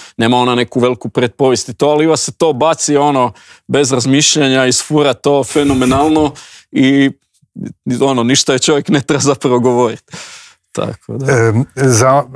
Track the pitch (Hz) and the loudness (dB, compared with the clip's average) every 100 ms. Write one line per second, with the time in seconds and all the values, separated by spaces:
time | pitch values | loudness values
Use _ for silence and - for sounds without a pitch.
0 | - - 117 123 123 123 117 127 123 120 | -16 -4 0 2 2 0 -2 0 -2 -2
1 | 110 - 120 - 131 123 - 117 143 151 | -4 -2 -2 0 0 0 -4 -2 0 2
2 | 160 156 - - 165 127 156 156 - 143 | 2 0 -4 -2 -2 0 0 0 0 0
3 | 147 135 123 - - - - 135 131 127 | 2 0 -2 -6 -20 -20 -4 -2 0 0
4 | 131 139 - 151 135 131 127 123 - 151 | 0 0 0 0 0 2 0 -2 -2 0
5 | 143 120 143 143 131 151 143 131 127 135 | 0 0 0 0 0 -2 0 0 0 2
6 | 156 156 147 147 - - _ - 135 139 | 2 2 0 -4 -20 -20 _ 0 2 2
7 | 139 - _ _ _ - - - - 123 | 0 -2 _ _ _ -14 -14 -10 -6 -2
8 | 139 127 117 139 - 131 - 143 160 143 | 0 0 0 0 0 0 0 0 0 -2
9 | - 143 127 135 135 123 127 123 117 117 | 0 -2 0 -2 0 0 0 0 0 -4
10 | _ - - - - _ _ - 110 - | _ -20 -20 -20 -20 _ _ -8 -8 -10
11 | - 113 135 127 113 110 - - 135 110 | -12 -8 -2 2 2 0 -2 0 2 2
12 | 131 143 131 | 2 2 -2